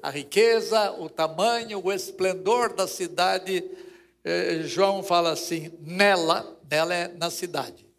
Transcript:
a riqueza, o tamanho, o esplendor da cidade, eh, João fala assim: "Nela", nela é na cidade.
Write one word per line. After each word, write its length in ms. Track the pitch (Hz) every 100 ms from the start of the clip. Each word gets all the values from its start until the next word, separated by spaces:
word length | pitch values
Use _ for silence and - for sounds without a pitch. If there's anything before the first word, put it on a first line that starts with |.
a 60 | 143
riqueza, 840 | 143 135 196 226 226 - 220 208 -
o 100 | 160
tamanho, 720 | - 160 156 220 233 226 202
o 120 | 185
esplendor 800 | 196 - - 185 185 185 240 226
da 140 | 190 185
cidade, 760 | - 175 - 185 190 185 180 - - - - _ _ -
eh, 380 | 175 175 165
João 380 | 156 156 196 196
fala 300 | - 175 170
assim: 400 | 156 - 165 156 -
"Nela", 800 | 151 180 202 185 160 185 - - -
nela 240 | 151 165
é 140 | 175 175
na 220 | 175 170
cidade. 580 | 170 180 151 127 - _